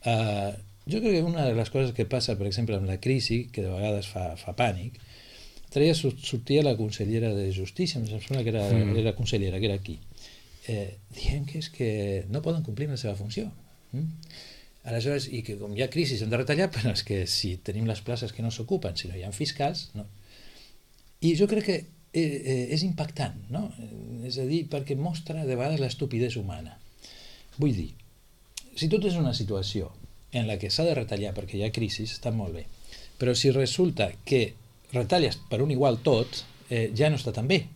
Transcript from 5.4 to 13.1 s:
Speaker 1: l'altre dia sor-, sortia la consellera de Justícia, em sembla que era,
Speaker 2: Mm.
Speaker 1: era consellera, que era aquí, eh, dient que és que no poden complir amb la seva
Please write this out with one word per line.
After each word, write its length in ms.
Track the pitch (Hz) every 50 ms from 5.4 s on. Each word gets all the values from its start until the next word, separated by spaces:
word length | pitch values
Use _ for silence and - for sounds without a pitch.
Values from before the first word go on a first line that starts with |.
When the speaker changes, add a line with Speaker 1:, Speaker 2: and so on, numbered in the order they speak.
| - - - - -
Speaker 1:
l'altre 180 | - - 139 147 160
dia 80 | 156 160
sor-, 200 | 160 135 120 -
sortia 420 | - - - 117 117 - 135 151 151
la 120 | 143 120 107
consellera 560 | 110 107 104 - 107 98 110 117 117 113 104
de 140 | 101 98 95 95
Justícia, 460 | 95 95 95 - - 185 165 - 135
em 60 | 113 104
sembla 360 | 107 107 - - 135 135 117
que 100 | 113 110
era, 120 | 110 101 101
Speaker 2:
Mm. 260 | 107 110 107 101 104 113
Speaker 1:
era 180 | 107 110 107
consellera, 440 | - 113 - - 107 98 92 90 92
que 60 | 104
era 100 | 107 98
aquí, 240 | 98 95 - 80 78 - - - - - - - - - - - - - -
eh, 300 | 113 104 101 95 98 - - - -
dient 300 | - - - 139 147 139 139
que 80 | - 160
és 100 | 156 -
que 560 | - - 131 113 107 107 101 101 98 95 95 92
no 120 | 107 143
poden 220 | 156 160 165 160 156
complir 240 | - 107 107 143 151
amb 80 | 135 120
la 40 |
seva 140 | - 110